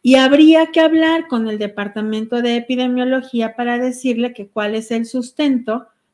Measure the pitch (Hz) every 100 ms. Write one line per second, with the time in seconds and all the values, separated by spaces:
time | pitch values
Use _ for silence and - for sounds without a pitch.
0 | 240 262 262 285 311 320 320 330 320 320
1 | 320 330 320 240 226 214 208 208 202 214
2 | 214 220 226 240 240 233 233 254 254 247
3 | 247 262 254 240 220 226 240 240 254 247
4 | 262 233 240 240 202 - 208 220 226 226
5 | 226 254 240 - 294 247 233 233 - _
6 | _